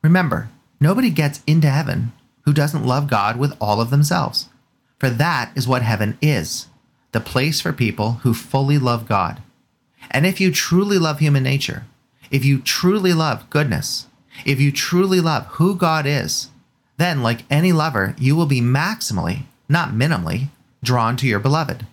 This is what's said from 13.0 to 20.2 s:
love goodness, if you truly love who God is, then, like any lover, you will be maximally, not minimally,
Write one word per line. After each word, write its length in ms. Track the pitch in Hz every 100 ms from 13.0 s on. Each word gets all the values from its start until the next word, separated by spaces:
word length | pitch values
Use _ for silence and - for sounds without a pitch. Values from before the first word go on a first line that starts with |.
| 185
love 380 | 170 156 113 -
goodness, 560 | 147 151 78 - - - _ _ -
if 160 | - 135
you 100 | 143
truly 500 | 139 - 175 190 185
love 260 | 165 143 -
who 220 | - 170
God 320 | 185 170 160 143
is, 440 | 143 - - - _ _ _ _ -
then, 260 | 175 151
like 220 | 117 117 -
any 220 | 143 180
lover, 420 | 165 147 110 95 92
you 200 | 131 151
will 100 | 160
be 140 | 131
maximally, 840 | 120 139 170 226 - 98 85 - - _ _
not 220 | 160 165
minimally, 580 | 110 139 151